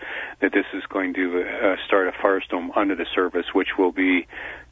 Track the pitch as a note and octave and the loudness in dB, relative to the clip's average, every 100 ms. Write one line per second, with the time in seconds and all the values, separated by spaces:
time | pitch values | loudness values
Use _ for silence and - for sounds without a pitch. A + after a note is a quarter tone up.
0 | - - - - F#2+ G2 - F#2+ - G2 | -10 -10 -10 -2 0 2 0 -8 -4 -2
1 | F#2 F2+ F2+ F2+ G2 G#2 G#2 F#2 - G2+ | -2 -2 0 0 -2 0 0 0 2 2
2 | F#2 - G2+ F#2+ - F2+ F2 G#2+ G2+ F2 | 2 0 2 2 0 -6 -2 0 2 0
3 | E2+ - F2+ F2 - F#2+ F#2 - F2+ F#2 | -2 0 2 0 0 0 0 2 2 4
4 | F#2 F2+ - - - - - | 4 4 0 -12 -12 -14 -18